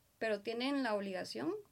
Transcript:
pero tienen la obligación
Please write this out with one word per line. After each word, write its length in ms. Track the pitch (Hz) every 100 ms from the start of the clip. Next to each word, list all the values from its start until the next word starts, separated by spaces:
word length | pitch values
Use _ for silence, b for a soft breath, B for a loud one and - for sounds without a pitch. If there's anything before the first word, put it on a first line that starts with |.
| _ -
pero 220 | 226 202
tienen 420 | 226 233 262 285
la 100 | 240
obligación 560 | 208 196 180 175 220 294 415 -